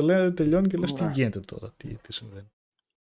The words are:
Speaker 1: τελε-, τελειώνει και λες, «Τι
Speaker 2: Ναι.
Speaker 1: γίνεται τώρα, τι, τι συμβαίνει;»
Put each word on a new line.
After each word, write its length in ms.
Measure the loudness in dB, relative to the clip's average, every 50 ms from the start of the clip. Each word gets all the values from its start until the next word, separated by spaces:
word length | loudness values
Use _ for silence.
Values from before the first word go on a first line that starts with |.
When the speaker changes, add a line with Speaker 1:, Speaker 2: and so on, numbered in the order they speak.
Speaker 1:
τελε-, 300 | 6 6 4 4 4 2 2
τελειώνει 340 | 2 2 4 4 4 4 2
και 80 | 2
λες, 160 | 0 0 -2 -2
«Τι 100 | -2 -2
Speaker 2:
Ναι. 60 | -2 0
Speaker 1:
γίνεται 260 | 2 2 0 0 -2
τώρα, 320 | -8 -10 -12 -14 -14 -14 -14
τι, 180 | -14 -14 -12 -12
τι 180 | -14 -12 -12 -12
συμβαίνει;» 380 | -12 -12 -14 -16 -18 -18 -20 _ _ _ _ _ _ _ _ _ _ _